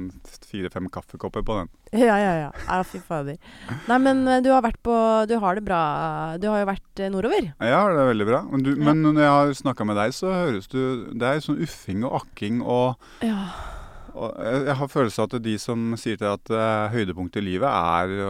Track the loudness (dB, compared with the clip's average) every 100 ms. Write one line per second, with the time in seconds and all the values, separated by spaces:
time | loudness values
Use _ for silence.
0 | -8 -14 -20 -20 -12 -8 -6 -6 -8 -10
1 | -12 -10 -8 -6 -2 -4 -4 -12 -6 2
2 | 4 4 2 -2 -4 -10 -6 -4 -4 -10
3 | -8 -8 -8 -10 -16 -20 -12 -12 0 4
4 | 4 4 4 4 6 6 4 -2 0 2
5 | 4 4 2 0 0 0 0 0 0 0
6 | -4 -4 -6 -4 0 0 0 -2 -8 -6
7 | -4 0 0 0 0 -2 2 4 4 4
8 | 4 2 2 0 0 0 0 2 4 4
9 | 4 6 6 6 4 0 -4 -2 0 2
10 | 0 0 -2 0 0 -2 -4 -2 -2 -2
11 | -6 -2 0 0 -2 -4 -4 -8 -6 -4
12 | -2 -4 -6 -8 -4 -4 0 2 0 -2
13 | -14 -6 -4 -4 -6 -10 -12 -12 -14 -16
14 | -16 -10 -10 -6 -4 -2 -2 -2 -2 0
15 | 0 0 -2 -2 -2 -4 -2 -2 -2 -4
16 | -4 -2 -2 -2 -2 0 2 0 0 -2
17 | -2 -4 -4 -4 -2 0 2 2 2 2
18 | 0 -2 -4